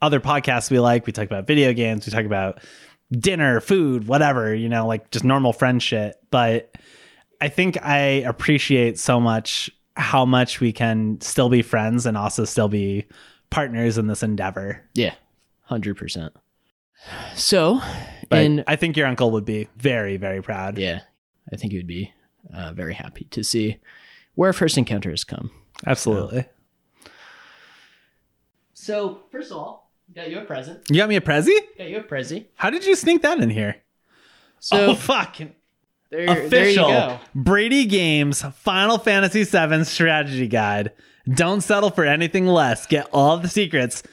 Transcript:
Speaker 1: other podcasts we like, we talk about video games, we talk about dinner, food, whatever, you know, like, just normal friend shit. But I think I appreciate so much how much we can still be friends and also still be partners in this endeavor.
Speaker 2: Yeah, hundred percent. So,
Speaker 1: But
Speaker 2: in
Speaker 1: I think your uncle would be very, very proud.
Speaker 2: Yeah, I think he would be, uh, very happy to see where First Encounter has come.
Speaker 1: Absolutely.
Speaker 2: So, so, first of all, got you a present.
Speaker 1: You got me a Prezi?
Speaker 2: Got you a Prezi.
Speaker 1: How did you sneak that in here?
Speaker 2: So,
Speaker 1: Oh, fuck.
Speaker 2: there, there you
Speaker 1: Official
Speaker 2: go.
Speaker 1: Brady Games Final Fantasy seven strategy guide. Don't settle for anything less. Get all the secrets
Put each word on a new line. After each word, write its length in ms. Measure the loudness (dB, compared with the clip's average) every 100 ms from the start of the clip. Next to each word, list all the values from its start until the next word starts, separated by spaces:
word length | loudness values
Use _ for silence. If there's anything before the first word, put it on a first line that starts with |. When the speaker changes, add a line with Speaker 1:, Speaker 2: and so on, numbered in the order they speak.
Speaker 1:
other 200 | 0 2
podcasts 500 | 2 0 0 -2 2
we 80 | 2
like, 260 | 4 2 0
we 60 |
talk 140 | -6 -6
about 200 | -4 0
video 260 | 4 4
games, 320 | 2 -2 -4 -4
we 60 |
talk 120 | -4
about 360 | -2 -2 -4 -6 -16 -20 -20 _ _
dinner, 480 | -4 -2 2 2 2
food, 480 | 2 2 2 0 0
whatever, 460 | 2 2 2 0
you 140 | -2 -2
know, 160 | 0 0
like, 240 | -4 -6
just 120 | -2
normal 280 | 2 2 2
friend 300 | 2 2 2
shit. 340 | 0 -2 -4 -10 _
But 440 | 0 2 0 -4 -16 _ -20 -20 _ _ -8
I 60 | -4
think 280 | 0 -2 -2
I 380 | 0 2 2 0 -2
appreciate 720 | -2 0 0 2 2 2 0
so 220 | 0 2
much 500 | 2 0 -2 -6 -8 -14 _ -8
how 280 | -2 2
much 360 | 4 2 2 0
we 120 | -2
can 480 | 0 0 0 -2 -4
still 300 | -4 0 2
be 100 | 2
friends 440 | 2 0 0 0 0
and 100 | -2
also 300 | -2 -2 -2
still 220 | 0 0
be 360 | 0 -2 -4 -6 -14 -20 _ _
partners 480 | -4 -4 -2 0 0
in 80 | -2
this 160 | -2
endeavor. 600 | -4 -4 -6 -8 -10 -12 _
Speaker 2:
Yeah, 180 | -4 -4 -4 _ _ _ _
hundred 340 | -8 -6 -6 -8
percent. 340 | -10 -10 -12 -16 _ _ _ _ _ _ -18 -16 -12 -6
So, 440 | 0 4 4 2 -2 -10 -12 -16 0
Speaker 1:
But 140 | 4
Speaker 2:
in 220 | 4 2 0
Speaker 1:
I 100 | 0
think 200 | 0 0
your 100 | 0
uncle 240 | 2 2
would 120 | 2
be 240 | -2 -6 -6 -2
very, 400 | 0 0 -2 -4
very 260 | -4 -6
proud. 360 | -6 -8 -6 -4
Speaker 2:
Yeah, 220 | -4 -4 -10 _ _ _ -16
I 40 | -10
think 160 | -6
he 60 | -6
would 80 | -6
be, 260 | -8 -10 _ _ _ -20
uh, 180 | -14 -12
very 200 | -10 -10
happy 300 | -10 -14 -16 -12
to 120 | -8
see 340 | -4 -2 -2 -4 -14 -20 -20 -20 _
where 180 | 0 0
First 260 | 2 2 2
Encounter 320 | 0 -2 -6
has 140 | -8
come. 260 | -8 -10 -12 -16 _ -10 -4
Speaker 1:
Absolutely. 560 | -2 0 -2 -2 -6
Speaker 2:
So, 680 | -8 _ _ _ _ _ -20 -20 -20 -20 -20 -20 -20 _ _ _ _ _ _ _ _ _ _
so, 460 | -16 -8 -4 -4 -8 _
first 200 | -16 -14
of 60 | -14
all, 320 | -14 -16 _ _ _
got 160 | -16 -12
you 80 | -12
a 60 |
present. 360 | -10 -12 -12 -10 0
Speaker 1:
You 60 | 2
got 120 | 2
me 80 | 0
a 40 |
Prezi? 360 | 0 0 2 2 0 -10
Speaker 2:
Got 100 | -12
you 100 | -12
a 40 |
Prezi. 440 | -8 -8 -8 -10 -14
Speaker 1:
How 160 | -6 -4
did 140 | -2
you 120 | 0 2
sneak 260 | 2 2
that 160 | 2 0
in 120 | 0
here? 260 | 0 -4 -6 _ _ _ _ _ _ _ _
Speaker 2:
So, 260 | 0 2 4
Speaker 1:
Oh, 40 |
fuck. 420 | 2 0 -2 -4 -10
Speaker 2:
there, 80 | -16 _ _ _ _ _ _
there 140 | -4 0 0
you 60 | 2
Speaker 1:
Official 420 | 4 4 4 4
Speaker 2:
go. 320 | 4 0 -4 -10
Speaker 1:
Brady 520 | -2 2 2 4 2 2
Games 560 | 2 2 2 2 -2
Final 560 | -6 -6 -2 0 2 2
Fantasy 460 | 2 2 2 2
seven 400 | 2 2 2 2
strategy 640 | 0 0 2 2 0 -2 0
guide. 440 | 0 0 0 -4 -8 _ _ -2
Don't 320 | 0 2 0
settle 280 | 0 2 2
for 140 | 2
anything 420 | 2 2 0 0 4
less. 400 | 4 4 0 0
Get 220 | -2 0
all 260 | 4 4 4
the 100 | 0
secrets 540 | -2 0 0 -2 -4 -14